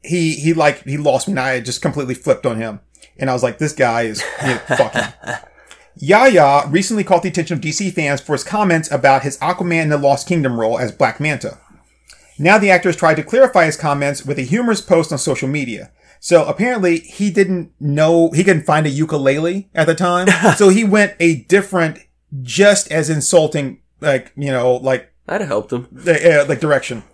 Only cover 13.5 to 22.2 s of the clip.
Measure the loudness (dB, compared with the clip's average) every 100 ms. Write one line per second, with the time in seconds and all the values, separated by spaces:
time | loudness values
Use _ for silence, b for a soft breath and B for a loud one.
13.5 | 4 2 0 -4 -2 -2 -4 -6 -6 -2
14.5 | -2 0 -2 2 0 2 -4 -4 -4 -4
15.5 | -4 -6 -10 -14 b b b 2 2 4
16.5 | -2 -2 0 0 -2 -4 -4 -2 0 0
17.5 | -2 -8 _ -4 0 2 4 2 2 2
18.5 | 2 0 0 0 -2 -4 0 0 0 -2
19.5 | -6 -6 -2 0 0 0 2 0 2 2
20.5 | 4 4 4 2 2 0 2 0 0 2
21.5 | 0 2 -2 -2 -6 _ _